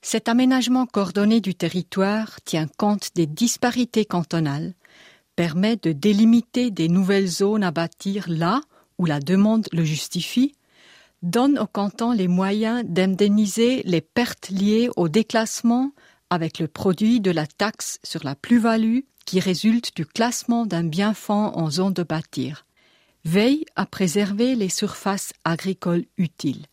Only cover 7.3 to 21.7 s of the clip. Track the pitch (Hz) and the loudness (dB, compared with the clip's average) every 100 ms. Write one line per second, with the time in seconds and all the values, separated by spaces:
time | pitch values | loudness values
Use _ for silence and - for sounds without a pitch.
7.3 | 165 196 214 190 160 165 _ 196 202 175 | 0 0 2 0 -2 -4 _ -6 -6 -4
8.3 | 160 165 240 302 _ _ _ 175 147 143 | -2 0 0 -4 _ _ _ -2 -2 0
9.3 | 190 208 226 202 165 160 151 - 180 - | 2 4 2 0 -2 -2 -2 -6 -8 -4
10.3 | - 277 _ _ _ - - _ _ 175 | 0 0 _ _ _ -20 -20 _ _ -2
11.3 | 226 269 269 214 208 202 - 233 240 180 | 2 2 2 0 -2 -4 -2 -2 0 2
12.3 | 180 190 208 220 240 233 170 190 185 202 | 2 0 0 0 -2 -2 0 0 2 2
13.3 | 208 208 185 233 254 - 170 - - 240 | 4 2 2 2 2 0 -2 0 -2 -2
14.3 | - - 190 202 214 247 - 175 160 220 | -4 -8 -2 2 2 0 0 0 2 2
15.3 | 233 226 - 233 240 269 - _ _ _ | 0 0 -2 0 2 0 -6 _ _ _
16.3 | 175 160 - 160 - 196 175 214 240 190 | -2 -2 -4 -8 -2 -2 2 2 2 2
17.3 | 170 151 _ 202 - - - - 160 139 | 0 -4 _ -4 -4 -12 -12 -12 -8 -8
18.3 | 139 - 240 226 226 220 233 277 _ - | -8 2 4 4 2 2 0 -4 _ -2
19.3 | 185 190 175 214 233 - - 156 - 233 | -2 0 0 2 0 -2 -8 -8 -2 -2
20.3 | 240 - 233 226 170 170 156 202 214 - | -2 -2 0 0 -2 -2 0 0 -2 -2
21.3 | 208 214 - 160 | -2 0 -2 -2